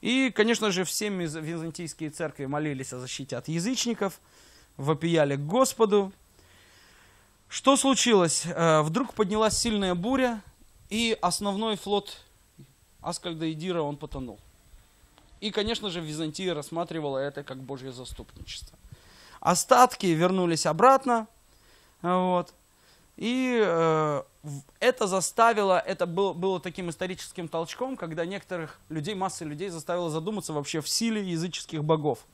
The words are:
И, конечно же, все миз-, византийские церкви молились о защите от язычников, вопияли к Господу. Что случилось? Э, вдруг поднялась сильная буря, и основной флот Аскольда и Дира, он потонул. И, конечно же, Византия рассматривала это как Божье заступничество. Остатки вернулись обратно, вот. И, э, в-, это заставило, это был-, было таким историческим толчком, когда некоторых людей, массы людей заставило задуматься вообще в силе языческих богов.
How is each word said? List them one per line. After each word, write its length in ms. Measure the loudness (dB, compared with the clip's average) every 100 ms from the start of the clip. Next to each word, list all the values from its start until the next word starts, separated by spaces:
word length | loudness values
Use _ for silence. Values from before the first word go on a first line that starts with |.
И, 300 | 2 2 2
конечно 420 | 4 2 4 2
же, 100 | 0
все 280 | -2 -2 -2
миз-, 280 | -2 -4 -4
византийские 720 | -6 -6 -8 -8 -10 -8 -10
церкви 360 | -6 -8 -6 -4
молились 460 | -2 -2 -4 -8
о 60 | -10
защите 380 | -10 -10 -6 -8
от 120 | -4
язычников, 720 | -2 -2 -2 -2 -2 -2 -4 _ -20 -20 -20 -20 -8
вопияли 580 | -2 0 2 4 4 2
к 100 | 0
Господу. 640 | 2 2 4 4 4 2 -6 _ _ _ -20 -20 -20 -20 -20 _ _ _ _ _
Что 280 | 0 4 6
случилось? 720 | 6 4 6 6 6 2 -4
Э, 340 | 0 4 6
вдруг 320 | 4 0 -2
поднялась 460 | -2 0 2 2 2
сильная 360 | 0 0 0
буря, 460 | 0 0 2 2 -2 -10 _ -20 _ -6
и 280 | -2 0 2
основной 560 | 0 0 -2 -2 -2 -4
флот 400 | 0 -2 -2 -18 -20 _ _ _ -20 _ _ _
Аскольда 420 | -8 -8 -8 -6
и 100 | -6
Дира, 280 | -4 -4 -2
он 140 | -2 -4
потонул. 440 | -10 -10 -10 -14 -20 _ _ -20 _ _ _ _ _ -10
И, 100 | -6
конечно 400 | -2 -2 -2 -4
же, 100 | -6
Византия 540 | -6 -6 -6 -4 -4
рассматривала 640 | -4 -6 -6 -4 -4 -4 -2
это 260 | -4 -6
как 140 | -12 -12
Божье 340 | -12 -12 -10
заступничество. 840 | -12 -14 -14 -16 -16 -14 -14 -16 -20 -20 -20 -20 -20 -20 -6
Остатки 680 | 0 0 6 8 8 6 0
вернулись 580 | 4 4 4 2 2 0
обратно, 600 | 6 8 6 4 0 0 _ _ _ _ -20 _ _
вот. 540 | 0 2 4 2 0 -10 _ _ _ _ _ -8
И, 440 | -2 0 0 2
э, 600 | 2 4 2 2 2 -2 -6 _
в-, 200 | -12 -12 -14 _
это 280 | 0 2 0
заставило, 720 | 0 -2 4 4 4 4 2
это 280 | 2 -2 -2
был-, 260 | 0 -2
было 260 | 0 -2 -2
таким 300 | -4 -8 -8
историческим 600 | -6 -6 -6 -12 -10 -6
толчком, 480 | -4 -6 -6 -6 -6
когда 280 | -8 -4
некоторых 540 | -4 -6 -8 -8 -8 -12 _
людей, 260 | -6 -4
массы 300 | -2 -4 -4
людей 240 | -8 -6 -6
заставило 400 | -8 -4 -2 -2
задуматься 460 | -2 -4 -6 -4
вообще 260 | -6 -4 -4
в 80 | -2
силе 340 | -2 0 0
языческих 640 | -2 -2 -4 -6 -8 -6
богов. 340 | 0 2 2 -2 -6